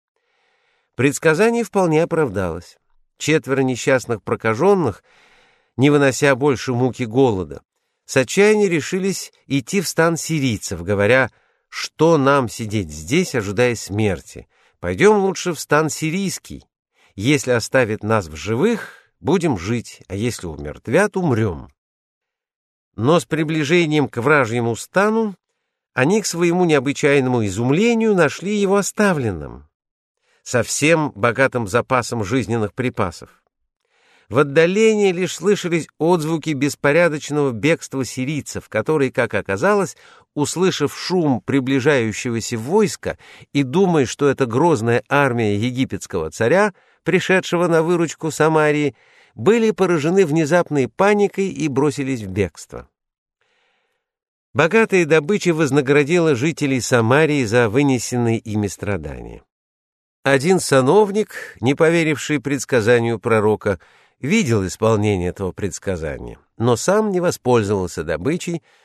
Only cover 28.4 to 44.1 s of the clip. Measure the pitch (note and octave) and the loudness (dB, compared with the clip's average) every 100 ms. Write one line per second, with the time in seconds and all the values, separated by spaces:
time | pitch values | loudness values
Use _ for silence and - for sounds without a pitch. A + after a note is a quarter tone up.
28.4 | F#3 G#3 G3 G3+ F#3 - G#3 D#3 A#2 E2+ | -6 -2 0 0 -2 0 0 0 -2 -6
29.4 | C2+ B1 D2 _ _ _ _ _ _ _ | -10 -16 -20 _ _ _ _ _ _ _
30.4 | - A#2+ G#2+ - D3 E3 C#3+ - A#2+ A2 | -6 -4 -2 -2 2 2 0 -2 -2 0
31.4 | C3+ B2+ G#2 A#2 A2 C3 A#2 A#2+ F#2+ C3 | 0 0 -2 -2 0 -2 -2 -6 -2 -2
32.4 | G2 A#2 G#2 - B2 - F#2 - - _ | -2 -2 -4 -4 -6 -4 -6 -6 -20 _
33.4 | _ _ _ _ _ _ _ _ _ A2+ | _ _ _ _ _ _ _ _ _ 0
34.4 | D3 C#3+ E3+ G3 A3 G#3+ G3 F3 F3+ - | 2 4 2 4 2 4 2 0 -4 -2
35.4 | F3 G3 F3 E3 C#3+ _ D#3+ F3+ D3+ E3 | 0 0 0 -4 -4 _ 0 2 0 -4
36.4 | D#3+ C#3 C#3 - C#3+ D#3 E3+ D3 - D3 | -4 -2 -2 0 0 2 2 0 -4 -2
37.4 | C#3 A#2 C#3+ D#3+ - C3+ A#2+ - C3 D3+ | -2 0 -2 -2 -4 -8 -8 -6 -6 -6
38.4 | - G2 - G#2+ A2 D#3 C3 C3 A#2 G2+ | -8 -12 -6 -4 0 0 0 0 -2 -4
39.4 | F#2 G2 F3+ G#3 F3+ - - - _ D3+ | -4 -2 2 0 -2 -8 -20 -20 _ -4
40.4 | C#3 D#3 F#3 - C#3+ - - F#3 D3+ A#2 | -4 0 0 0 -4 -4 -4 0 0 0
41.4 | - C#3+ B2+ C3+ C3 C#3 A2 G2+ B2+ A2+ | 0 -2 0 0 2 2 0 -4 -4 -6
42.4 | - A#2 A#2 G#3 F#3 - F#2 - - - | -6 -8 -2 0 0 -2 -8 -10 -16 -20
43.4 | - C#3+ C3 D#3+ F#3+ D#3+ A#2+ | -6 -4 0 2 2 2 0